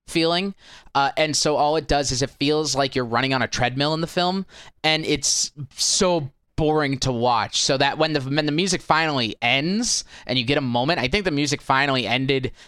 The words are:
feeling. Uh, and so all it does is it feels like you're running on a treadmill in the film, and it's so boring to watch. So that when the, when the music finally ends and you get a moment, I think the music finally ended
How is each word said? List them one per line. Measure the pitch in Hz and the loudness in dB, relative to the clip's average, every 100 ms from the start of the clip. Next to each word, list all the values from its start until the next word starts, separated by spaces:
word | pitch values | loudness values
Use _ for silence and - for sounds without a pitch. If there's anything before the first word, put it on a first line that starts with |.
| - | -6
feeling. | 170 165 170 202 - - - - | 0 0 0 -2 -8 -16 -20 -4
Uh, | 147 139 - | 0 0 0
and | 156 139 | 0 0
so | 156 139 | 0 2
all | 147 156 | 2 0
it | 147 | 2
does | 147 127 | 0 0
is | 127 | -2
it | - | -4
feels | - 143 151 151 131 | -2 0 0 0 -2
like | 135 131 | -2 -2
you're | 120 | -2
running | 117 135 | 0 0
on | 131 | 0
a | 113 | 0
treadmill | - 123 127 147 | 0 -2 0 -2
in | 160 | -2
the | 165 | -4
film, | 180 180 190 185 - - - | -2 0 -2 -6 -14 -20 -4
and | 156 156 135 | 0 0 0
it's | 147 - - - 147 139 - | 0 0 -2 -4 -8 -12 -4
so | - - 185 170 135 - _ - | -2 2 2 0 -2 -10 _ -4
boring | 151 151 139 135 | 0 2 0 -2
to | 131 | -2
watch. | 120 123 117 95 - | 0 2 2 0 -2
So | - 135 | 0 2
that | 135 120 | 2 2
when | 156 | 0
the, | 147 | 0
when | 131 147 151 | -2 -2 0
the | |
music | 151 190 170 | 0 0 0
finally | - 156 160 139 113 - | 0 2 2 0 -2 -2
ends | 120 135 160 208 233 - - - - | 0 2 0 -2 -2 -4 -6 -12 -4
and | 127 | -2
you | 120 | 0
get | 143 | 0
a | |
moment, | 127 120 139 170 | 0 0 0 0
I | - | 0
think | 208 | -2
the | 185 | 0
music | 143 143 139 | -2 -2 -2
finally | - 135 143 131 104 | 0 2 2 0 0
ended | 127 135 135 127 - | 0 0 0 -2 -8